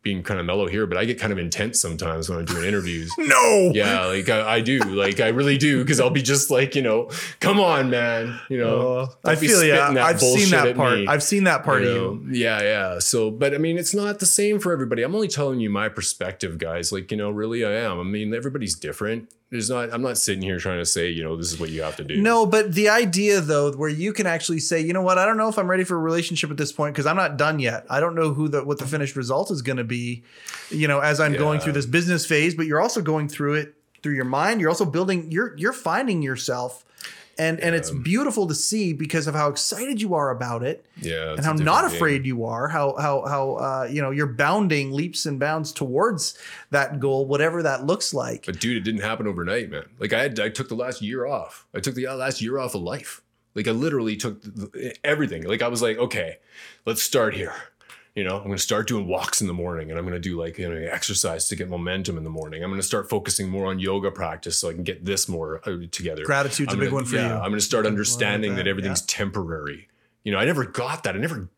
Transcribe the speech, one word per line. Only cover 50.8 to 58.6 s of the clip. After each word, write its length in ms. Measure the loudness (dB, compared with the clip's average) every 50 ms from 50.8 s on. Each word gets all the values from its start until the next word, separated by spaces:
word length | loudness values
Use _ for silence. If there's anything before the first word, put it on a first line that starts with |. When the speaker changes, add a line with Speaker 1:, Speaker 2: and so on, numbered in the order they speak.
| -4 -4 -6 -6
Speaker 1:
year 240 | -6 -6 -4 -4 -4
off. 400 | -4 -4 -4 -6 -8 -14 -20 -18 _ -8
I 60 | -6
took 160 | -4 -4 -4
the 100 | -4 -6
last 340 | -6 -4 -4 -4 -4 -4 -4
year 180 | -4 -4 -2 -2
off 160 | -4 -4 -4
of 60 | -6
life. 400 | -6 -6 -6 -8 -10 -12 -16 -18 _ _ _ _ _ _ -6
Like, 120 | -4 -2
I 40 | 0
literally 460 | 0 0 0 0 0 0 0 -2 -2
took 260 | -4 -4 -6 -8 -10 -14
th-, 280 | -14 -12 -12 -12 -10 -10
th-, 260 | -10 -10 -10 -10 -4 -2
everything. 400 | 0 0 0 0 -2 -4 -4 -4
Like, 180 | -2 -2 0
I 60 | 0
was 140 | 0 0 0
like, 160 | 0 0 0
"Okay, 400 | 0 -2 -2 -2 -4 -4 -6 -8 -14 _ _ -20 -20 -20 -20 -20 _ -6
let's 160 | -4 -2 -2
start 320 | 0 0 2 2 2 2 0
here." 200 | -4 -6 -8 -10 -12 -16 -18 _ _ _ -20 -20 -20 _ _ -6
You 120 | -4 -4
know, 100 | -4 -4
I'm 60 | -4 -4
gonna 140 | -4 -4
start 320 | -2